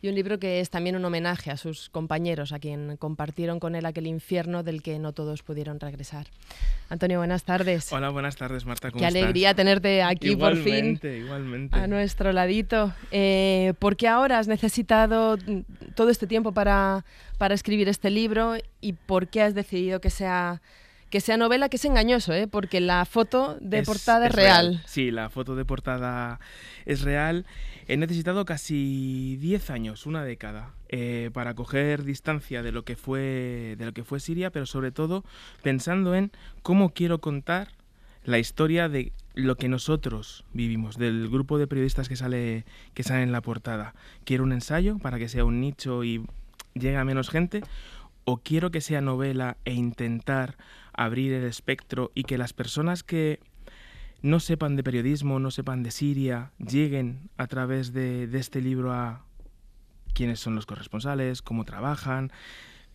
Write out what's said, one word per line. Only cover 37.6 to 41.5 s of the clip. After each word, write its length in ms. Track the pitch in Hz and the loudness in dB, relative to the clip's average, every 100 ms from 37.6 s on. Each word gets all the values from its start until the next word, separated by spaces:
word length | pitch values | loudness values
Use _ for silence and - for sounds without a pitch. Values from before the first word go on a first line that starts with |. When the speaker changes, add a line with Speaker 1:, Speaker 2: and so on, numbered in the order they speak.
| 202 - - _ - - | -2 -16 -20 _ -20 -14
Speaker 2:
la 140 | - 120 | 2 2
historia 520 | 117 - 156 170 170 | 2 2 2 4 2
de 220 | 143 123 - - | 0 -4 -8 -12
lo 220 | - 131 127 | -2 0 2
que 120 | 131 | 0
nosotros 760 | 127 - 156 - 110 110 - - | -2 0 0 0 -6 -8 -16 -10
vivimos, 460 | 117 117 113 110 113 | -4 -2 0 -4 -2
del 320 | 120 113 113 | 0 0 0
grupo 260 | 127 135 | 0 0